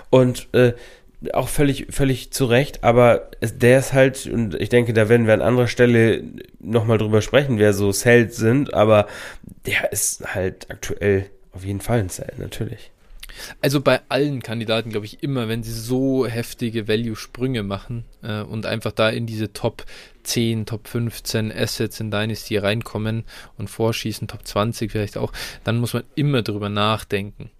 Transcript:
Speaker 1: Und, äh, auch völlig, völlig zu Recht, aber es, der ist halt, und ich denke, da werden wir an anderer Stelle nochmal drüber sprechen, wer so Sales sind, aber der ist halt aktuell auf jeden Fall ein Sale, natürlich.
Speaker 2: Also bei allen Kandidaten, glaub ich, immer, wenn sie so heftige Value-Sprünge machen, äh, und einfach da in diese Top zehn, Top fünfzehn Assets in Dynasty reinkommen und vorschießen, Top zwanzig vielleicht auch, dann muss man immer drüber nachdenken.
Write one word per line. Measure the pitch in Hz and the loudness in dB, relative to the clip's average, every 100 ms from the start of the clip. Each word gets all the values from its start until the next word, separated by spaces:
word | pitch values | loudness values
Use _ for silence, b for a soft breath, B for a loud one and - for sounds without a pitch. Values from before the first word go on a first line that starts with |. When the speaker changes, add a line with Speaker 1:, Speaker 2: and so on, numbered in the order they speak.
| - | 2
Speaker 1:
Und, | 131 127 117 - | 4 4 0 0
äh, | 120 123 120 B B _ - - | 4 4 2 B B _ -14 -6
auch | - 127 | -4 -2
völlig, | - 143 131 - | 2 2 0 -6
völlig | - 139 123 - | 0 0 0 -4
zu | - 131 | -2 2
Recht, | 120 139 - | 2 2 0
aber | 117 117 120 110 - - | 4 6 6 6 0 -6
es, | 113 - | -6 2
der | 120 131 | 6 6
ist | 131 | 4
halt, | 135 135 127 - | 4 4 2 -6
und | 113 110 - | -4 -4 -4
ich | 110 | 2
denke, | 120 117 | 2 4
da | 113 107 | 2 4
werden | 120 110 | 4 6
wir | |
an | 107 | 4
anderer | 78 123 120 | 4 2 2
Stelle | - 123 117 113 90 - - - - | 4 6 6 4 2 -4 -14 -18 -14
nochmal | - 113 110 110 | -2 0 2 2
drüber | 107 107 | 4 2
sprechen, | - 131 139 110 | 4 2 4 4
wer | 104 | 4
so | 98 101 | 4 0
Sales | 98 120 120 110 - | 2 6 6 4 2
sind, | 110 131 139 | 2 2 2
aber | - 107 107 101 B B B - - | 2 6 6 4 B B B -20 -12
der | - - - | -6 -2 -2
ist | - - - - | -2 -4 -6 -8
halt | 101 92 - - | -4 -4 -6 -14
aktuell | - - - 101 98 95 - _ | -12 -10 -2 2 2 0 -12 _
auf | 95 | -12
jeden | 98 101 | -8 -6
Fall | - 117 | -2 0
ein | 92 | -2
Sale, | - - - | -6 -12 -10
natürlich. | 90 - 113 113 - _ _ - B B B - | -10 -8 -8 -10 -18 _ _ -20 B B B -6
Speaker 2:
Also | 143 143 | -2 0
bei | 139 127 - | 2 0 0
allen | 135 147 135 | -2 -2 -4
Kandidaten, | 113 113 110 113 113 | -6 -6 -2 -2 -2
glaub | 107 | -8
ich, | 107 - | -8 -8
immer, | 143 135 110 | -4 -4 -4
wenn | 117 | -4
sie | 113 | -6
so | 113 113 127 135 131 120 | -10 -4 0 0 0 0
heftige | 113 120 - 120 113 110 | -4 -8 -6 -4 -4 -2
Value-Sprünge | 110 117 107 - - 127 123 | -2 -2 -6 -12 -6 -4 -2
machen, | 98 98 - 117 117 - | -4 -6 -8 -10 -12 -14
äh, | 117 107 | -8 -8
und | 104 110 98 | -6 -6 -4
einfach | 113 110 | -4 -4
da | - 110 | 0 0
in | 120 | 0
diese | 117 107 107 | -4 -4 -6
Top | - 120 - - B B _ | -4 -6 -6 -12 B B _
zehn, | - 123 113 113 107 | -6 -2 0 -2 -4
Top | 110 - | -8 -6
fünfzehn | 120 117 - - 117 110 | -4 -4 -6 -6 -4 -4
Assets | - 117 - 110 - | -4 -4 -4 -6 -6
in | 110 | -6
Dynasty | 104 110 107 - 104 | -4 -4 -6 -4 -2
reinkommen | 98 113 - 104 110 113 - B B - | 0 -2 -4 -6 -4 -6 -8 B B -14
und | 107 | -12
vorschießen, | - 113 113 113 101 110 | -2 -2 -2 -6 -8 -10
Top | - | -12
zwanzig | - 104 110 117 110 | -6 -2 -2 -2 -6
vielleicht | 110 101 - | -4 -6 -4
auch, | 117 B B B | -6 B B B
dann | - 113 | -4 -2
muss | 120 | -2
man | 120 - - | -4 -6 -2
immer | 147 135 | 0 0
drüber | 107 104 101 | -2 -4 -4
nachdenken. | 104 107 107 - 101 101 - 104 | 0 0 0 -2 -6 -6 -12 -18